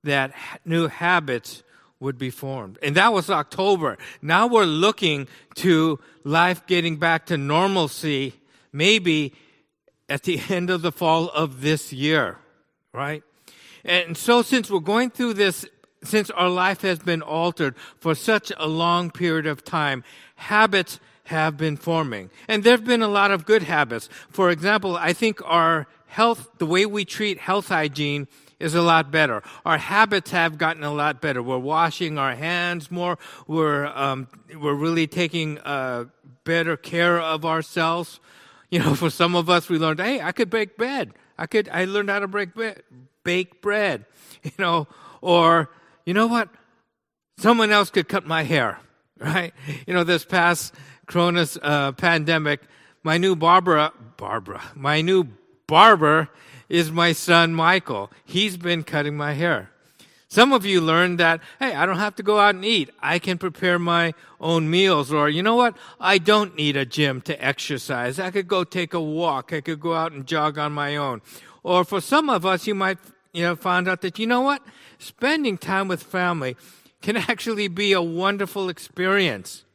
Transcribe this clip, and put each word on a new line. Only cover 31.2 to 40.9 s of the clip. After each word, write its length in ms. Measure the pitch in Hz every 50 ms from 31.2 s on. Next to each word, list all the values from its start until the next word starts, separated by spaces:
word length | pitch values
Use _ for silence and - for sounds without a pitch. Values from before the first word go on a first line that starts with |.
better. 220 | - 151 135 123
We're 160 | 120 123 131 127
washing 600 | 127 139 156 160 170 160 151 - 180 160 151 147
our 160 | 139 135 123
hands 560 | 117 147 165 175 175 175 175 175 175 147 -
more. 280 | 175 175 175 175 175 - - - - - -
We're, 400 | - 151 160 160 151 147 143 143
um, 400 | 147 - 131 139 139 135 131 131 127 - - _ _ - 156
we're 160 | 147 147 143
really 320 | 143 147 165 165 165 160
taking, 520 | 151 - 180 175 156 170 170 160 156 147 147
uh, 480 | - - 143 139 131 127 123 120 120 127 _ _ _ 139 127 _ _
better 320 | - 165 170 165 165 160
care 440 | 139 - - 170 170 170 175 175 170
of 240 | 165 160 160 156 151
ourselves. 760 | 165 160 160 156 - - 175 165 165 165 175 165 - - - _ _ - - - - _ _ _ _
You 100 | 175 170
know, 140 | - 151 147
<laughs> 80 | -
for 80 | 170 160
some 260 | - - 170 170 175
of 120 | 175 165 165
us, 200 | 180 175 - -
we 100 | 180 156
learned, 220 | 160 160 156 151
"Hey, 200 | 185 226 277 240
I 120 | 151 170
could 180 | - - 240 185
bake 260 | 226 226 214 196 _
bread. 360 | - 226 254